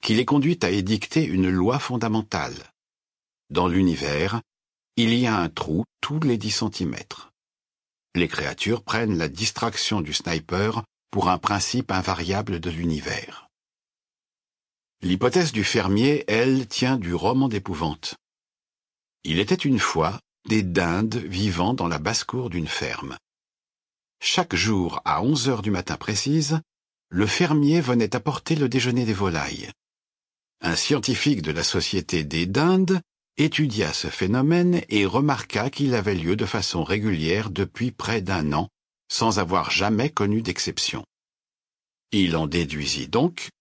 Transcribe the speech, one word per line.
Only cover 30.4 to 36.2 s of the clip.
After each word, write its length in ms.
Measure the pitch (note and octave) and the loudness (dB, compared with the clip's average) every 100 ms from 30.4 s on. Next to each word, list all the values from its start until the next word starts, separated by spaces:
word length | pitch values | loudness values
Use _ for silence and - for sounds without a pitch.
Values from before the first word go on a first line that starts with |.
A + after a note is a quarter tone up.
| _ _ | _ _
Un 120 | F2 | -2
scientifique 680 | D#2+ - C#3 - C3+ D3 A#2 | -2 0 0 0 0 2 2
de 100 | D#2 | 0
la 100 | D#2 | -2
Société 640 | E2+ F#2 - F#2+ - E2+ | 0 0 -2 -2 -2 -2
des 220 | D2+ D#2+ F2+ | 0 -2 0
dindes 540 | A2 E3 F#3+ F#3 F#3+ - _ _ - | 2 4 4 4 0 -4 _ _ 0
étudia 580 | D#3 - D3+ G#2+ E2 | 0 2 0 0 -2
ce 140 | - E2+ | -2 -6
phénomène 760 | - F#2+ B2 C#3+ F3 F3 F3 - | -2 0 2 4 4 4 2 2
et 160 | G#2 G2 | 2 2
remarqua 640 | A#2 D3 A#2+ - G#2+ B2+ | 2 2 0 -2 -2 -2
qu'il 240 | - C#3 | 0 0
avait 220 | A#2+ G2+ | 2 2
lieu 200 | F#2 | 0